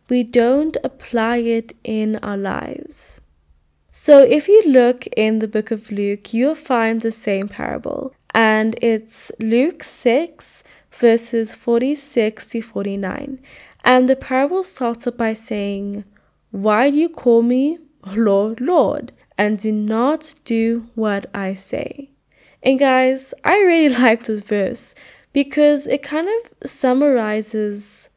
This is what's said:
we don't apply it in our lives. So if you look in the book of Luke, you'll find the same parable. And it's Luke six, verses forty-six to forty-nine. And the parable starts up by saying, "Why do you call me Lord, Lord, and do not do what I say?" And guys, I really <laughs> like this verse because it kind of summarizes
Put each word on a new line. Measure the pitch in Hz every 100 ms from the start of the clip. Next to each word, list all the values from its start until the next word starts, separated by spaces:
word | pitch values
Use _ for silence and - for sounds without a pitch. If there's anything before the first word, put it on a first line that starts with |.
| -
we | 247
don't | 233 240 233 269 311 -
apply | 262 - - 233 220 240
it | 233 226 226 -
in | - 220 214 208
our | - 202
lives. | 196 - - - - - - - _ _ _ _ _ _ _
So | - - 285
if | 262 302 339
you | 427 370
look | 262 240 247 - -
in | 214 220
the | 214
book | 214 214
of | 214 -
Luke, | 202 202 202 -
you'll | 226 262 320
find | - 240 226 226
the | 226
same | 220 - 196 202
parable. | - - - - - 262 - -
And | 220 220 214 220 220
it's | 233 220 220 - - -
Luke | 220 233 294 339
six, | - - 247 247 339 - - - - _ _
verses | - 240 226 233 233 220
forty-six | - - 233 254 294 - - 220 220 -
to | 233
forty-nine. | 226 196 196 196 190 - - 262 _ - - _ -
And | 254 254
the | 262
parable | - 262 285 370
starts | 370 - 240 233 247
up | 240
by | 226
saying, | 220 - 208 202 196 202 202 202 _ _ _ _
"Why | 196 208 208 277
do | 285
you | 339
call | 330 247 233
me | 233 254 285 339 _ _ 190
Lord, | 202 220 196 208 226
Lord, | 254 349 214 - - - _ -
and | 208 214
do | 220
not | 214 208 220 254 311 - -
do | - 226 226 233 226 -
what | 220 202 -
I | 202 190
say?" | 196 - - - - 277 _ _ _ _ _
And | 269 269
guys, | 269 262 262 262 - - -
I | 403
really | 370 330 302 240
<laughs> |
like | 247 226 -
this | 214
verse | 202 208 190 - - - - - _
because | 285 277 294 294 294 285
it | 285
kind | - 302 349
of | 453 466 - 277
summarizes | - 254 254 294 254 214 214 214 220 208 202 208 - -